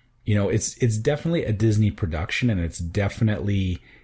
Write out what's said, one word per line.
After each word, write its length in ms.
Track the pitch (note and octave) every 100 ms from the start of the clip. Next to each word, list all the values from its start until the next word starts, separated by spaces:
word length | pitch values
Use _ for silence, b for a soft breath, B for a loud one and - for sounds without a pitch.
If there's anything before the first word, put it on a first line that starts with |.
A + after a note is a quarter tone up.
| B _
you 100 | -
know, 140 | G#2 G2
it's, 280 | A2 - -
it's 180 | B2 G#2+
definitely 480 | A2+ D3 E3 E3+
a 80 | -
Disney 380 | G#2 A2+ G#2+ G#2+
production 580 | - F2+ D2+ - - B2
and 100 | G2
it's 180 | E2 -
definitely, 1000 | E2+ F#2 G2 - A2 G#2 G2+ G2+ F#2+ F2+ B B